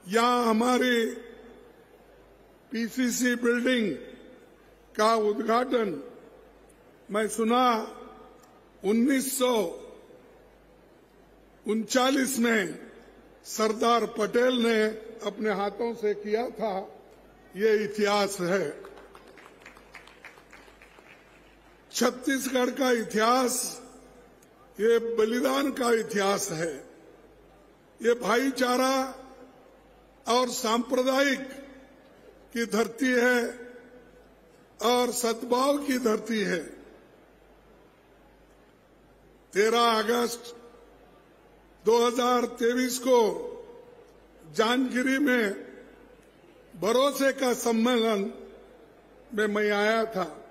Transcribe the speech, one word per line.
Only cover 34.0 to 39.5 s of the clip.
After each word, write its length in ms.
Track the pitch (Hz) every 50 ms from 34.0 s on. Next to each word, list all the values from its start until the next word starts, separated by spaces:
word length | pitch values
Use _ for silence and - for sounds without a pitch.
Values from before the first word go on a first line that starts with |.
| - - - - - - - - - - - - - _ _ _
और 320 | - 226 247 247 247 240 226
सद्भाव 640 | - - 226 226 226 254 247 240 247 262 285 285 285
की 180 | 285 - 262 247
धरती 380 | 247 226 214 214 - - 233 220
है। 180 | 196 180 180 170 147 - - - - - - - - - - - - _ _ _ _ _ - - _ - - - - - _ _ _ _ _ _ - - _ _ - _ - _ _ _ _ _ _ _ _ _ _ _ _ _ _ - - - _ _